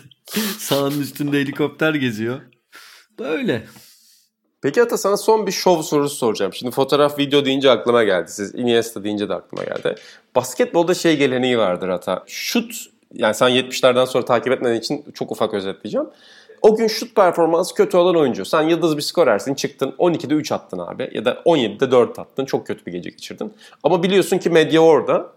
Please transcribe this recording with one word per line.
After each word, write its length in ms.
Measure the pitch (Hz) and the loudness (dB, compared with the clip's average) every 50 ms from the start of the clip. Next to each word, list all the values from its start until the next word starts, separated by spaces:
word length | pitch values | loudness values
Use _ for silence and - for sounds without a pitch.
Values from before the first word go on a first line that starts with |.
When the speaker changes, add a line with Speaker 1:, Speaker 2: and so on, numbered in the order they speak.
| - - | -16 -20
Speaker 1:
<laughs> 160 | _ _ _ - - 214 220 202 185 | _ _ _ -10 -6 -6 -6 -6 -8
Sahanın 440 | - - - 143 139 139 139 147 143 | -8 -4 -2 0 0 0 0 -2 -4
üstünde 380 | 139 - - - 147 143 143 143 | -6 -6 -6 -6 -4 -2 0 0
helikopter 520 | 139 143 143 - 147 139 143 - 160 156 156 | -2 -2 -2 -2 -2 -2 -2 -2 -2 0 0
geziyor. 460 | 147 131 123 107 107 113 117 127 135 - _ _ _ _ _ - - - - - - _ _ _ - | 0 -2 -2 -4 -4 -4 -6 -6 -8 -10 _ _ _ _ _ -20 -20 -20 -20 -20 -20 _ _ _ -10
Böyle. 440 | 233 277 320 285 254 180 127 107 107 - - - - - _ _ _ _ _ _ _ _ _ _ _ _ _ _ | -8 -6 -6 -4 -2 -2 -2 -4 -6 -12 -20 -20 -20 -20 _ _ _ _ _ _ _ _ _ _ _ _ _ _
Speaker 2:
Peki 200 | - 139 - 240 240 | -4 0 2 2 2
Ata 140 | 233 233 | 2 0
sana 200 | - - 196 202 | 0 0 0 0
son 300 | 202 - 220 220 220 208 | 2 2 2 2 2 2
bir 40 | 190 | -2
şov 300 | 180 - - 185 175 160 | -4 0 2 4 4 4
sorusu 340 | 156 - 156 147 143 143 143 | 2 0 0 0 0 0 -2
soracağım. 380 | - 131 110 101 95 98 92 - | -2 0 0 0 0 -2 -4 -4
Şimdi 180 | - 120 123 - | -6 -8 -4 -2
fotoğraf, 440 | 139 135 131 147 143 147 143 147 143 | -2 0 2 2 2 2 2 2 0
video 260 | 143 135 143 143 135 | 0 2 2 2 2
deyince 240 | 135 135 139 135 135 | 2 2 2 4 4
aklıma 320 | 120 113 - 123 120 120 110 | 4 4 4 2 2 4 4
geldi. 280 | 98 92 87 82 - | 2 2 0 -2 -4
Siz 240 | - 107 101 95 - | -8 -10 -10 -8 -6
Iniesta 480 | - 123 120 117 117 113 - - 107 95 | -4 0 2 2 2 0 -2 -6 -8 -6
deyince 260 | 107 107 101 104 92 | -4 -4 -4 -4 -4
de 40 | 90 | -6
aklıma 300 | 87 - _ - 50 50 | -6 -8 _ -10 -10 -8
geldi. 320 | - - - - - - - - - - - _ _ - | -8 -6 -4 -4 -4 -6 -6 -10 -20 -20 -20 _ _ -2
Basketbolda 580 | 127 123 - - - 247 247 - 170 170 170 180 | -2 -2 0 -2 -2 -2 0 2 2 2 2 0
şey 240 | - - 170 156 | 2 2 2 2
geleneği 400 | 143 143 127 127 123 127 127 123 | 4 2 2 2 0 0 0 2
vardır 320 | 113 104 92 90 90 95 90 | 2 2 0 0 -2 -2 -4
Ata. 340 | 92 90 - 98 92 - - | -4 -4 -4 -4 -6 -6 -6
Şut, 480 | - - - - - - 233 233 - - - - - _ _ _ _ - | -10 -12 -10 -6 -2 -2 -2 -2 -4 -8 -14 -16 -18 _ _ _ _ -6
yani 200 | - 113 107 107 | -2 0 0 2
sen 140 | - 127 127 | 2 2 2
yetmişlerden 560 | 123 127 123 - - - - 127 120 127 127 | 2 0 -2 -4 -2 0 2 2 4 2 2
sonra 200 | 127 - 127 110 | 0 0 -2 0
takip 280 | - 123 113 - 127 131 | 0 0 0 0 0 -2
etmediğin 260 | 123 131 120 113 113 | 0 0 -2 -2 -2
için 260 | 113 - 147 139 - - - | -2 -4 -6 -8 -8 -12 -12
çok 180 | - 127 120 | -10 -10 -8
ufak 220 | 117 - 117 107 110 | -4 -4 -2 -2 -2
özetleyeceğim. 540 | 101 95 98 92 - - 107 180 269 311 - - _ _ - - - - - - - | -4 -6 -6 -8 -10 -10 -6 -6 -6 -6 -6 -10 _ _ -20 -20 -20 -20 -20 -4 2
O 140 | - 220 220 | 4 4 4
gün 120 | 226 226 | 4 2
şut 280 | 214 - - 247 - - | -2 -2 -4 -8 -2 0
performansı 600 | 220 190 170 165 170 165 160 165 165 180 - - | 2 2 2 2 2 2 2 2 0 -2 -2 0
kötü 220 | - 196 - - | 0 0 2 2
olan 180 | 175 175 185 175 | 2 2 4 2
oyuncu. 300 | 165 147 123 104 95 95 | 2 2 2 0 -2 -4
Sen 160 | - 175 156 | -2 0 0
yıldız 360 | 151 160 170 160 170 160 151 | 2 2 2 2 2 0 0
bir 40 | 147 | -2
skorersin, 520 | 139 - - 175 156 127 104 101 - 135 139 | -4 -2 0 2 2 4 2 2 0 -4 -4
çıktın 400 | - - - - - 139 135 - | -4 -4 -6 -4 -6 -6 -6 -2
on 160 | - 175 180 156 | 0 0 0 0
ikide 200 | - - 127 151 | 0 -2 -2 -2
üç 180 | 151 - - | -2 -2 -4
attın 260 | 113 - - - 92 90 | -6 -6 -6 -10 -12 -10
abi. 300 | 85 92 95 101 127 - - | -10 -10 -10 -10 -10 -8 -8
Ya 120 | 120 107 | -4 -2
da 160 | 120 - - - | -2 -2 0 2
on 120 | 170 165 | 2 4
yedide 340 | 143 117 101 104 - 135 123 | 4 2 -2 -2 -2 0 4
dört 280 | 127 123 113 117 - 98 | 4 4 4 2 0 -8
attın. 260 | 85 - _ - 135 | -16 -10 _ -8 -4
Çok 220 | 135 - 117 - | -4 -4 -4 -4
kötü 180 | - 101 - _ | -6 -10 -10 _
bir 60 | 92 | -10
gece 180 | 85 90 90 - | -10 -10 -10 -12
geçirdin. 440 | - - - - 101 - 233 208 - _ - - - _ - | -14 -16 -16 -14 -12 -10 -10 -12 -12 _ -20 -20 -8 _ -2
Ama 200 | 147 180 175 175 | 0 0 2 2
biliyorsun 340 | 185 202 185 165 - 196 | 2 2 2 2 2 0
ki 120 | 175 - 185 | 0 0 4
medya 320 | 170 160 156 135 151 160 | 4 4 4 4 4 6
orada. 500 | 160 165 151 127 - 127 151 208 - - - | 6 6 6 6 4 2 0 -2 -2 -6 -14